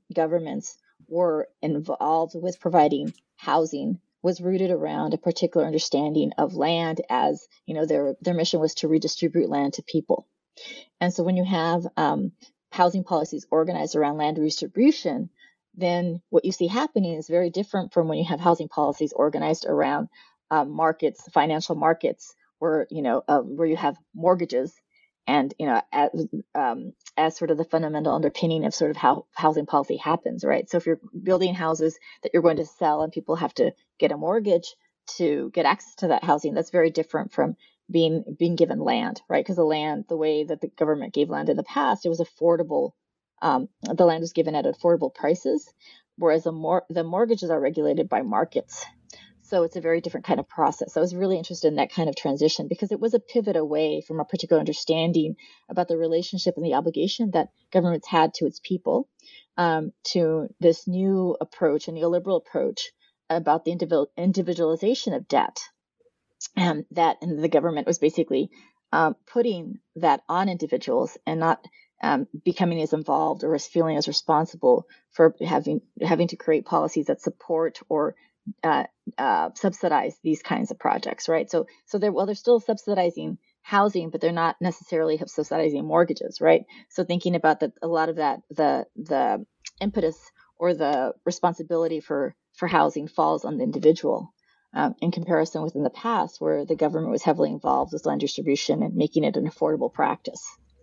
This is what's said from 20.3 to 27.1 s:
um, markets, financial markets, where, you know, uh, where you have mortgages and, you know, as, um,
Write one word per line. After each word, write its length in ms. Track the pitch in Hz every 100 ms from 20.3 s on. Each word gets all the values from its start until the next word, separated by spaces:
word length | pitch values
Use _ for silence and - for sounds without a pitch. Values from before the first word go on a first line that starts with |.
| _ _
um, 220 | 156 143
markets, 500 | 151 160 160 151 - -
financial 440 | 160 151 156 - 151
markets, 580 | 160 165 - - - - _ _
where, 280 | 165 156 -
you 120 | 160
know, 220 | 131 123 -
uh, 120 | 147
where 280 | 135 143 165
you 100 | 160
have 180 | 143 - _
mortgages 600 | 156 175 180 170 123 131 - _ _ _ _ -
and, 260 | 143 139 -
you 80 | 151
know, 160 | 117 -
as, 180 | 143 147 160 156 151 -
um, 400 | - 131 117 190 - -